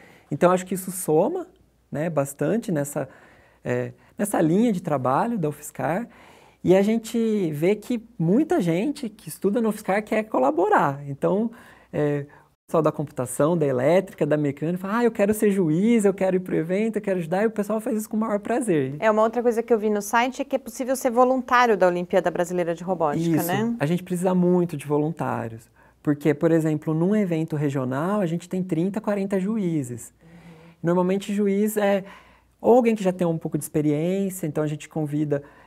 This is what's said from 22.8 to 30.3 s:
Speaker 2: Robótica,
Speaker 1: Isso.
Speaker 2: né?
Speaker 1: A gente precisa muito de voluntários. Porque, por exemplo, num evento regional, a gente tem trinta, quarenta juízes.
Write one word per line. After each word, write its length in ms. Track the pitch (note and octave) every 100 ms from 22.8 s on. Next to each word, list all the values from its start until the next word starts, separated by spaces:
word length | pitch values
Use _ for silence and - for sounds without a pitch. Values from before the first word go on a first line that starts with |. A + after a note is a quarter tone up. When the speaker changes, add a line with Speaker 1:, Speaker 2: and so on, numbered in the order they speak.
Speaker 2:
Robótica, 520 | F3 F3+ D#3+ D3 E3 D#3
Speaker 1:
Isso. 80 | E3+
Speaker 2:
né? 280 | F#3+ A3+ A#3
Speaker 1:
A 60 | D3
gente 160 | F3
precisa 320 | F3+ F3+ F#3
muito 420 | F#3 F3 F3+ F3 D3+
de 100 | C#3
voluntários. 840 | D3 D3+ E3 C3 A#2 A#2 A2+ - _ _ _
Porque, 320 | - D3 D#3+
por 160 | C#3+ E3+
exemplo, 400 | E3 D#3 D3+ D#3+
num 240 | D#3 F3 G#3+
evento 400 | G3 E3 D#3+ D3+
regional, 640 | D3 C3+ B2+ C3 E3+ G#3
a 60 | F3
gente 200 | E3+ -
tem 160 | F#3
trinta, 380 | F#3 D#3+ F3+ G3+
quarenta 400 | G#3+ G3+ G3 G3
juízes. 720 | F#3 A3+ F3+ D#3+ B2 A#2+ - _ -